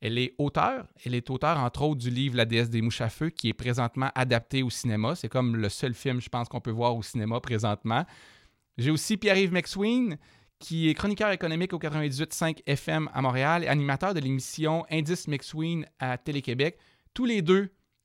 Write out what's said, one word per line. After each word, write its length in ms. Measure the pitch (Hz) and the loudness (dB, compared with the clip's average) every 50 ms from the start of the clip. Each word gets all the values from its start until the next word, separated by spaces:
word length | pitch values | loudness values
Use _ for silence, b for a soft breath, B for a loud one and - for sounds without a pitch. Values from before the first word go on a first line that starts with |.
Elle 160 | - 110 113 120 | -6 -2 0 0
est 160 | 127 127 - - | 0 0 0 -2
auteure. 480 | 143 143 - 160 151 220 262 254 190 - _ - - | -2 0 2 2 2 2 2 -2 -6 -12 _ -12 -6
Elle 120 | 123 123 | -4 -4
est 140 | 120 117 - | -4 -2 -4
auteure, 280 | 135 127 - 151 170 151 | -4 0 2 2 2 2
entre 240 | 127 120 - - | 2 0 0 0
autres, 180 | 139 151 156 131 | 0 0 0 0
du 100 | 117 127 | -2 -2
livre 240 | 123 123 139 143 123 | 0 0 0 2 2
La 100 | 123 113 | 2 2
déesse 240 | 113 117 117 120 117 | 4 4 4 2 2
des 120 | 117 113 | 2 2
mouches 200 | 110 117 - - | 2 2 0 0
à 80 | 120 110 | -2 -4
feu, 200 | - - 156 165 | -2 -2 -2 -4
qui 200 | - - - 117 | -2 -2 -2 -2
est 40 | 107 | -2
présentement 580 | - 110 123 120 117 120 117 - 131 131 131 - | 0 -2 -2 0 0 0 -2 -2 -2 -2 -2 0
adapté 480 | - 127 127 120 117 - - - 135 | 0 2 2 2 2 0 0 0 0
au 80 | 131 120 | 0 0
cinéma. 460 | - - - 120 110 107 107 120 165 | -2 -2 -2 -2 0 0 0 -2 -2
C'est 140 | - - 110 | -4 -4 -4
comme 260 | - 131 127 120 113 | 0 0 0 2 2
le 140 | 113 107 101 | 0 0 -2
seul 240 | - - - 131 117 | -2 -2 -2 -4 -4
film, 280 | - - 135 127 123 | -2 -2 -2 -2 -2
je 80 | 113 - | -4 -4
pense, 180 | - 123 117 - | -6 -6 -6 -6
qu'on 120 | - 123 | -6 -6
peut 100 | - 120 | -6 -4
voir 260 | 110 113 117 120 120 | -2 0 0 0 0
au 60 | 117 | 0
cinéma 380 | 104 - - 120 107 110 113 123 | -4 -4 -4 -4 -2 -2 -2 -2
présentement. 640 | - - 120 107 110 113 104 - - 110 113 127 170 B B B B B B B B B B B B _ _ - | -2 -2 -2 0 0 0 0 0 0 0 0 0 0 B B B B B B B B B B B B _ _ -2
J'ai 140 | 117 139 | 0 2
aussi 260 | 156 151 - - 214 196 | 2 2 0 0 -2 2
Pierre-Yves 360 | 214 202 190 190 196 180 175 | 4 4 4 4 4 4 2
McSween, 640 | 180 170 - - 190 202 220 240 254 247 220 156 147 b b b b b b _ _ | 0 -2 -2 -2 -2 0 2 2 2 0 0 -2 -6 b b b b b b _ _
qui 300 | - - 160 165 165 156 | -10 -6 -2 2 2 2
est 40 | 151 | 2
chroniqueur 380 | - - 202 208 185 214 208 | 2 0 -2 0 0 0 0
économique 420 | 196 175 - 165 160 160 175 180 180 | 0 0 -2 -2 0 0 -2 -2 -2
au 60 | 165 | -4
quatre-vingt-dix-huit 540 | 165 156 147 156 151 147 131 131 160 156 - | -4 -4 -2 -2 -2 -2 -2 -2 -4 -4 -2
cinq 280 | - 170 160 160 - - - | -2 0 0 -2 -2 -2 -2
F 200 | 143 - - - | -2 0 0 0
M 200 | 156 156 156 - - | 0 0 -2 -2 -2
à 80 | 131 | 0
Montréal 420 | 135 131 123 127 135 147 165 175 170 | 0 2 2 2 2 2 2 2 2
et 40 | - | 2
animateur 460 | 170 156 143 143 135 131 - 190 202 | 2 2 2 2 0 0 0 -2 0
de 60 | 165 | 0
l'émission 680 | 139 131 135 131 127 - - - 156 156 160 165 160 - | 0 0 0 -2 -2 -4 -6 -2 0 0 0 0 -2 -2
Indice 360 | 156 160 156 147 180 175 - - | -2 -2 0 0 -2 -4 -2 -4
McSween 600 | 147 135 - - - 156 160 165 170 165 151 - _ - | -4 -4 -6 -8 -6 -4 -4 -2 -2 -2 -4 -6 _ -6
à 200 | - 127 127 123 | -4 -4 -4 -4
Télé-Québec. 600 | - - 147 143 127 - 120 123 143 160 - b b b b b b b - | -4 -4 -4 -4 -2 -2 -2 0 0 0 -2 b b b b b b b -6
Tous 120 | - 254 | -2 0
les 160 | 240 233 214 | 0 2 2
deux 300 | 165 156 185 196 202 190 - _ _ _ _ _ _ | 4 6 6 6 4 2 -4 _ _ _ _ _ _